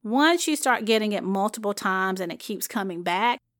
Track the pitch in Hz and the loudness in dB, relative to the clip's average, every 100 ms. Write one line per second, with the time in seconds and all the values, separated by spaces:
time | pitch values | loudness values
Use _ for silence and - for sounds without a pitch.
0 | 214 247 302 349 330 302 269 226 220 220 | 0 4 4 4 2 0 2 2 4 2
1 | 214 202 185 196 208 - 208 202 196 190 | 2 -2 -2 0 0 -2 -4 -2 -2 0
2 | 190 190 175 165 - 196 - 226 190 170 | 0 -2 -6 -8 -8 -8 -4 -4 -4 -4
3 | 175 180 233 262 _ | -2 0 0 -2 _